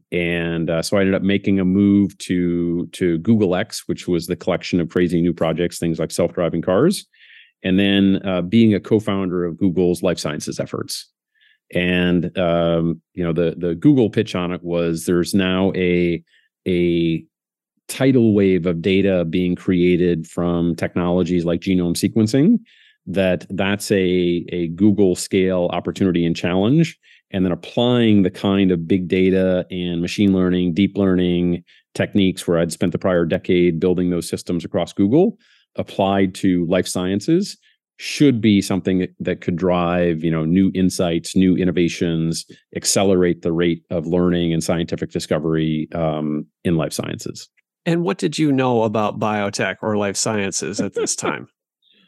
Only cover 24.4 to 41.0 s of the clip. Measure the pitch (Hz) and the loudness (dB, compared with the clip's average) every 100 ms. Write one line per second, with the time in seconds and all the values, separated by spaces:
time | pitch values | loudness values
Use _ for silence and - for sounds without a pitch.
24.4 | - 87 82 82 107 101 98 90 - 101 | -4 -6 -6 2 2 4 2 0 -2 0
25.4 | 92 92 87 87 90 85 98 87 85 90 | 0 0 -2 -2 -6 -2 0 2 0 0
26.4 | 107 92 104 151 160 - _ _ _ 101 | 0 0 2 2 2 -2 _ _ _ -2
27.4 | 92 85 - - 120 123 113 104 90 - | -2 -2 -6 -2 2 2 4 4 2 0
28.4 | 101 98 95 87 82 98 87 92 95 95 | 0 2 2 2 0 -2 0 2 2 4
29.4 | 92 90 85 92 90 85 87 - 101 92 | 2 0 -2 -6 -4 -4 -4 0 2 2
30.4 | 90 90 90 82 98 95 98 90 90 87 | 2 2 0 2 0 2 2 2 2 2
31.4 | 87 87 - _ _ - 90 107 95 87 | 0 -2 -6 _ _ -6 -2 2 2 0
32.4 | - 85 85 - 90 - 98 90 82 90 | 0 0 0 -2 -2 -2 0 2 2 -2
33.4 | - 90 87 80 92 87 90 87 82 92 | 0 2 2 2 0 0 0 -2 -4 -8
34.4 | - 87 80 92 85 - 101 139 208 - | -4 -6 -4 -4 -4 0 2 4 2 -2
35.4 | _ _ _ - 92 - 98 98 95 92 | _ _ _ -10 -8 -2 0 2 0 0
36.4 | 95 90 85 92 90 95 90 101 131 165 | 0 0 2 0 0 -4 -2 -2 0 0
37.4 | 196 - _ _ _ - - - 147 120 | 0 -10 _ _ _ -16 -8 2 4 4
38.4 | 110 101 - 95 92 92 90 - 87 85 | 4 4 2 -2 0 0 -2 -6 -6 -6
39.4 | - 85 92 87 85 90 87 80 82 80 | -4 -2 0 0 0 0 0 0 -2 -2
40.4 | 78 90 95 92 92 - | 2 2 2 2 0 0